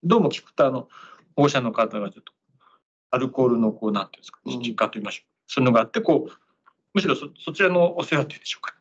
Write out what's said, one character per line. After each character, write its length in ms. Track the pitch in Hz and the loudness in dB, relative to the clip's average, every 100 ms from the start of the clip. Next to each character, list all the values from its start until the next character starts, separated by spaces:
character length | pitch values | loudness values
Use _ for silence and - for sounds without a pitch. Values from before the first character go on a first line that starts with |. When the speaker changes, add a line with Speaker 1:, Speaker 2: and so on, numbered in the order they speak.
Speaker 1:
ど 160 | 170 233 | 4 2
う 20 | |
も 100 | 147 | 2
聞 120 | - | -2
く 100 | - | -14
と、 140 | - 139 | 0 0
あ 40 | |
の、 180 | 131 - - - - _ | 0 -10 -20 -20 -20 _
保 100 | - | 0
護 40 | 143 | 2
者 140 | 139 | 2
の 100 | 120 | -4
方 260 | 110 113 107 | -2 -2 -2
が 100 | 101 | -8
ち 80 | - | -10
ょ 20 | |
っ 40 | |
と、 80 | - _ _ _ _ _ _ _ _ | -20 _ _ _ _ _ _ _ _
ア 60 | 127 | -4
ル 140 | 131 | -2
コ 160 | 131 127 | 2 2
ー 40 | |
ル 80 | 117 | 4
の 140 | 113 | 2
こ 140 | 107 107 | 0 -4
う、 60 | |
な 120 | 104 | -4
ん 60 | 95 | -6
て 60 | - | -12
い 20 | |
う 20 | |
ん 20 | |
で 20 | - | -20
す 60 | |
か、 80 | - | -18
Speaker 2:
う 60 | - | -10
ん。 100 | 127 | -8
Speaker 1:
実 140 | 120 | -6
家 120 | 107 107 | -2 -2
と 40 | |
言 80 | 113 | -4
い 20 | |
ま 80 | 101 | -12
し 80 | - | -12
ょ 20 | |
う。 20 | _ _ _ | _ _ _
そ 140 | - | 0
う 20 | |
い 20 | 127 | 4
う 40 | |
の 20 | |
が 80 | 117 | 4
あ 40 | |
っ 60 | 110 | 2
て、 120 | - | -2
こ 260 | 220 110 - | 2 0 0
う、 40 | - _ _ _ _ _ | -14 _ _ _ _ _
む 80 | 202 | -2
し 80 | 202 | 0
ろ 60 | |
そ-、 140 | 135 147 _ | -2 -6 _
そ 100 | - | -12
ち 100 | 147 | 0
ら 80 | 190 | 2
の 260 | 180 175 175 | 4 2 0
お 80 | |
世 120 | 156 151 | -2 -2
話 80 | |
っ 20 | 135 | -2
て 80 | |
い 20 | - | -8
う 40 | |
ん 20 | |
で 40 | - | -14
し 100 | - | -12
ょ 20 | |
う 60 | - | -12
か 80 | - | -16